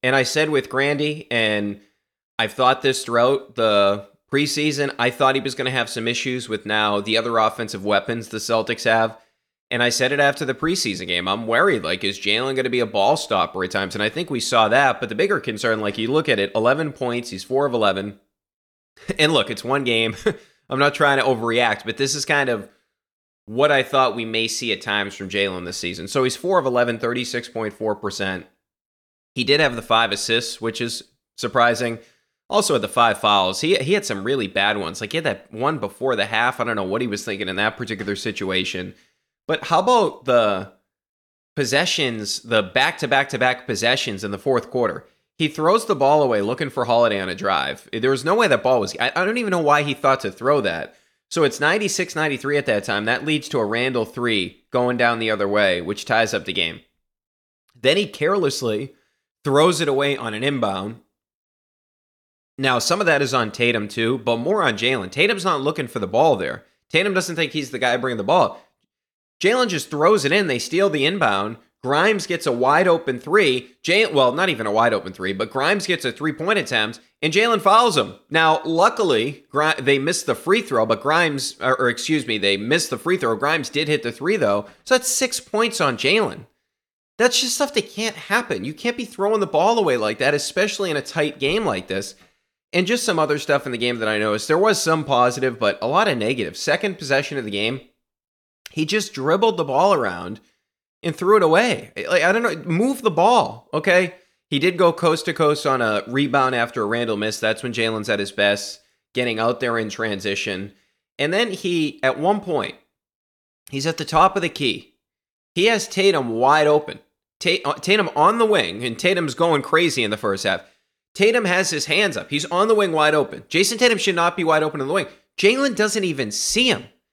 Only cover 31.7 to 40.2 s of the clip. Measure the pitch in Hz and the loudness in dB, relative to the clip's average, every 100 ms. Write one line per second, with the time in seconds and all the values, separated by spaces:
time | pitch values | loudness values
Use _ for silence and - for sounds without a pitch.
31.7 | 117 120 113 - _ _ _ _ 208 202 | 2 -2 -6 -14 _ _ _ _ 0 2
32.7 | 139 101 - 117 101 110 101 92 95 156 | 0 0 2 4 4 4 4 2 0 0
33.7 | 190 131 202 - 101 98 135 101 - 101 | 0 2 -2 -2 -6 -2 -2 -2 0 0
34.7 | 104 85 - 107 160 156 101 - 110 135 | 0 -4 -8 -6 -4 -4 -6 -10 -4 -4
35.7 | 156 107 - 131 117 104 110 120 131 117 | -2 -6 -4 -2 0 0 2 0 0 -4
36.7 | 107 95 104 123 101 - 98 95 95 107 | -2 -2 -2 -2 -4 -6 -6 -4 0 -2
37.7 | - 120 104 101 98 120 98 95 92 92 | -2 -8 -6 -4 -4 -6 -6 -4 -2 -2
38.7 | 92 92 - _ _ _ _ - 160 - | -6 -10 -12 _ _ _ _ -6 -6 0
39.7 | 165 190 247 202 - | 0 4 2 2 -2